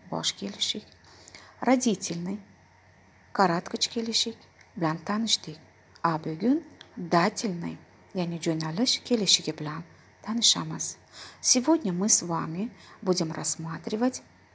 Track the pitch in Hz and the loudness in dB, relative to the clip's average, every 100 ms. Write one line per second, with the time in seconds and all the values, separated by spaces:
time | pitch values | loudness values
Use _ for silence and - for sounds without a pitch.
0 | - 170 156 - 196 - - 214 - - | -8 -4 -4 -4 -10 -4 -4 -4 -10 -20
1 | - - - - - - - 262 247 190 | -20 -20 -20 -20 -20 -4 2 4 4 0
2 | - 170 175 208 - - - _ _ _ | -2 -6 -6 -8 -12 -20 -20 _ _ _
3 | _ _ _ - 185 170 - - - 233 | _ _ _ 2 4 2 -2 -4 -2 -2
4 | 226 220 233 226 - _ - - 160 165 | -2 0 -2 -6 -20 _ -18 -2 -2 -2
5 | - 208 220 - - 151 - _ _ - | -2 -2 0 0 -2 -16 -20 _ _ -2
6 | 170 156 160 160 220 302 - - - - | 0 0 -4 0 2 2 0 -18 -16 -12
7 | 170 175 185 - 214 175 170 165 - - | 2 4 4 0 -4 -4 -6 -10 -16 -20
8 | - 190 170 170 170 160 160 165 254 - | -10 -6 -4 -2 0 0 -2 0 0 0
9 | - 240 190 - - 151 151 160 175 - | 0 0 4 2 2 -6 -8 -8 -12 -20
10 | - _ - 226 220 175 160 151 - - | -20 _ -6 2 2 2 -2 -4 -6 -8
11 | - - - - - 254 254 320 214 175 | -18 -20 -20 -4 2 4 4 2 2 0
12 | 214 - 175 165 160 170 233 - - - | 4 4 4 -4 -4 -4 -6 -8 -20 -4
13 | 190 180 160 160 156 - 160 160 - 214 | 0 2 0 0 -2 -2 -6 -8 -6 0
14 | 247 - - - _ | 0 -2 -12 -20 _